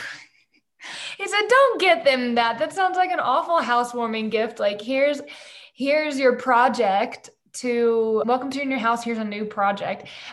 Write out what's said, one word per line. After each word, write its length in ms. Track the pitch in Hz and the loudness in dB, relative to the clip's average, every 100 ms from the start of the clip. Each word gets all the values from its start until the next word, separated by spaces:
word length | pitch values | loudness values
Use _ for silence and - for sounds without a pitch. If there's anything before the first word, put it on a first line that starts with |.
| - - - _ _ _ _ _ - - - - | -10 -14 -20 _ _ _ _ _ -16 -14 -12 -10
He 100 | 466 | -2
said, 200 | 403 427 | 0 4
"Don't 320 | 508 539 349 | 6 6 4
get 240 | 359 339 | 2 4
them 320 | 277 254 247 240 | 4 2 0 0
that. 220 | 233 226 | 0 0
That 160 | 311 | -4
sounds 240 | 370 370 370 | 0 0 2
like 140 | 370 | 0
an 80 | 330 | 0
awful 420 | 247 285 339 339 | 0 0 2 0
housewarming 720 | 233 240 247 240 226 220 220 | 2 0 0 -2 -4 -4 -2
gift. 280 | 220 233 220 | 0 -2 0
Like, 220 | 208 208 | -2 -2
here's, 400 | 220 269 285 285 - - - - - - | -4 0 2 0 -8 -18 -20 -20 -18 -6
here's 420 | 277 302 302 269 | 0 0 0 2
your 200 | 262 - | 2 2
project 920 | 254 233 254 226 202 196 254 - - _ _ - | 2 4 4 2 2 2 0 -6 -18 _ _ -8
to 640 | 247 240 233 226 220 220 226 | -2 2 2 2 2 0 0
welcome 240 | 262 269 | 0 -2
to 80 | 269 | -6
your 80 | 269 | -4
new 140 | 262 | -2
house. 240 | 226 233 | 0 0
Here's 160 | 233 226 | -2 -4
a 40 | |
new 220 | 214 202 214 | -6 -6 -6
project." 640 | - 196 196 185 196 - - - | -2 0 0 -4 -8 -10 -18 -4